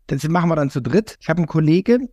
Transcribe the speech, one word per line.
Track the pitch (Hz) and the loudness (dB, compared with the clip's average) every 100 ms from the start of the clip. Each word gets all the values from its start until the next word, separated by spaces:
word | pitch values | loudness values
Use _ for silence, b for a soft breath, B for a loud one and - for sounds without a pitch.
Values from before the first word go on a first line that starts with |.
| - | -8
Das | 143 151 | -6 -2
machen | 175 170 | 0 0
wir | 156 | 0
dann | 139 | -2
zu | 143 | -4
dritt. | 117 160 220 - | -2 0 -2 -6
Ich | - | -4
habe | 170 | -2
einen | 160 | -2
Kollege | 160 151 170 190 247 254 | 0 2 2 2 0 -2